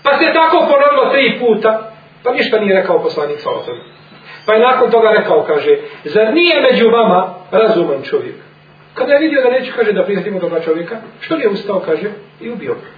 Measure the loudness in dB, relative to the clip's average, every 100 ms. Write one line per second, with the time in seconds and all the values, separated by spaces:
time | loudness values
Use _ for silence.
0 | 0 0 0 2 2 2 2 4 4 2
1 | 0 0 0 0 0 2 0 -2 -8 -20
2 | -20 -6 -4 -2 0 0 2 0 2 0
3 | 0 -4 -6 -6 -6 -8 -8 -14 -16 -20
4 | -20 -20 -20 -10 0 2 4 2 2 4
5 | 4 2 2 0 0 -2 2 0 0 -14
6 | -2 0 2 2 2 4 2 4 4 4
7 | 4 2 0 -10 -4 0 2 2 -2 -4
8 | -4 -4 -4 -14 -20 -20 _ -20 -18 -6
9 | 0 2 2 2 2 0 -4 -2 -2 0
10 | -2 -2 -4 -6 -4 -4 -2 -4 -4 -12
11 | -16 -20 -8 -2 -2 -4 -4 -6 -2 -4
12 | -6 -12 -20 _ -14 -10 -8 -10 -12